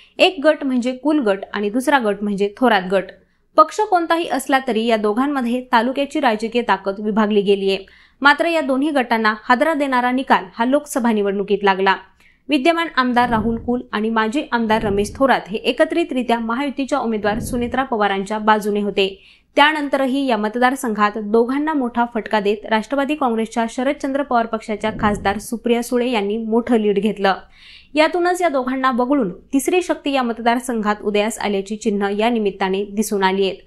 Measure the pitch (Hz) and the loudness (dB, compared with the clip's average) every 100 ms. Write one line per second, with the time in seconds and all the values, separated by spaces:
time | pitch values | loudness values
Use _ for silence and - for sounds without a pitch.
0 | _ - 339 370 294 302 277 254 240 254 | _ 2 2 4 2 2 0 -2 -2 -2
1 | 285 311 220 196 196 202 208 226 254 285 | 0 2 2 0 -4 -4 -2 -2 2 2
2 | 220 202 208 202 202 202 247 208 180 196 | 2 -2 -2 -2 -2 2 2 2 2 -2
3 | 180 - _ _ _ - 311 - 427 359 | -2 -12 _ _ _ 4 4 4 0 0
4 | 339 330 339 269 - 269 262 220 226 226 | 2 -2 0 -4 0 0 0 -2 0 0
5 | 208 208 277 277 233 247 254 240 233 269 | 0 0 0 0 -2 -4 0 0 2 -2
6 | 277 311 269 220 226 233 233 190 196 196 | -2 0 0 0 -2 -2 0 0 -2 -4
7 | 208 214 208 208 196 196 196 190 - - | -2 0 2 2 2 2 2 -2 -6 -20
8 | _ - 277 285 330 330 269 262 294 285 | _ 2 4 4 2 0 0 0 0 0
9 | 240 226 220 214 - 240 302 311 285 254 | 0 2 0 0 0 2 2 0 0 0
10 | 247 254 262 208 185 - 240 285 294 277 | 0 0 0 0 0 -4 2 0 0 -2
11 | 233 214 202 196 190 196 196 190 196 185 | 0 2 0 -2 0 2 2 2 2 0
12 | - _ _ _ - 294 285 339 339 - | -4 _ _ _ -2 2 2 2 0 0
13 | 254 240 240 226 226 226 - 247 - 208 | 0 2 2 2 0 -2 -2 -4 -2 -4
14 | 220 226 220 269 - 233 226 220 220 196 | -2 0 0 -2 -2 -2 0 0 0 0
15 | 208 - 269 202 - 208 - - 320 330 | -2 0 2 2 -2 -6 -2 0 0 0
16 | 330 254 233 233 226 233 285 269 262 277 | -2 -2 0 -2 -2 -4 -4 -4 -4 -2
17 | 226 214 208 214 - 247 240 247 262 226 | -2 -2 -2 -2 -4 -4 -2 -2 -2 0
18 | 202 196 196 214 214 214 208 208 208 196 | 0 0 -4 -2 2 2 2 -2 -2 0
19 | 196 196 - _ _ - 294 311 285 269 | -2 -2 -20 _ _ 2 2 2 -2 0
20 | 269 269 269 220 214 240 247 262 240 208 | 0 0 0 0 0 0 0 0 -4 0
21 | 208 220 208 226 233 269 302 302 247 240 | 0 -2 0 2 2 0 -2 -2 -2 -2
22 | 240 226 202 214 202 208 - 220 214 277 | -2 -2 -2 0 0 -2 -2 -2 -2 -2
23 | 269 302 240 226 220 240 226 247 254 302 | -2 0 0 0 -2 -2 -4 -2 -2 -2
24 | 277 269 285 240 220 220 - 208 220 220 | -4 -4 0 0 0 -4 -6 -6 -4 -2
25 | 214 208 196 208 - 220 233 233 240 247 | 0 0 -2 -2 -6 -6 0 0 0 -2
26 | 240 233 202 220 220 226 240 233 208 202 | 0 0 -2 -4 0 0 2 2 2 2
27 | 214 196 196 185 - - - - - 285 | 0 0 0 0 -6 -20 -20 -20 -6 0
28 | 311 349 349 359 349 269 247 262 262 247 | 2 2 0 2 0 0 -2 -2 0 0
29 | 254 285 202 - - 269 359 359 349 320 | 0 0 0 -6 -2 -2 2 0 0 -4
30 | 294 277 240 233 233 240 247 233 208 208 | -2 -2 -2 0 0 0 -2 -2 -2 -2
31 | 214 208 208 226 - 196 196 214 226 202 | 0 0 0 -2 -2 -2 -4 -4 -2 0
32 | 202 202 220 233 202 190 190 190 202 202 | -2 0 0 2 -2 -2 -2 -2 -4 -4
33 | 214 208 190 190 190 - | -2 0 0 2 0 -2